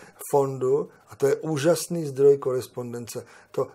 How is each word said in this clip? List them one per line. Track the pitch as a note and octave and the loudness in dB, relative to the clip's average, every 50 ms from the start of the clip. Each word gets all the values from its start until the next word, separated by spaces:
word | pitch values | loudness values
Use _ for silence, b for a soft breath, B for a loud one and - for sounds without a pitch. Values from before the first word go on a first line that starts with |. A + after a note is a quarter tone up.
| B B B - - - | B B B -18 -6 0
fondu | - C#3+ C#3 C#3 C3+ C3 B2+ C3 C3+ D3 F3+ b b b b - | 0 2 2 0 -2 -2 -2 0 0 0 -2 b b b b -20
a | - | -6
to | - - | -2 0
je | C3+ C#3+ | 0 0
úžasný | - - D#3+ D#3+ C#3+ C3 E3 E3+ - - - F3 E3+ D#3+ | 0 -2 -4 -4 0 2 2 2 0 -2 -6 -6 -6 -6
zdroj | C#3+ C3 B2+ C#3 C#3+ C#3+ C#3 | -6 0 4 6 6 6 6
korespondence. | C#3 C3+ B2+ B2+ A#2 - - - B2 A#2+ A#2 A#2+ A#2+ G#2+ - B2 G#2 b b b b b | 2 -2 -4 -4 -4 -6 -10 -10 -10 -8 -10 -10 -10 -10 -12 -12 -14 b b b b b
To | - - C3 - - | -6 -6 -6 -6 -8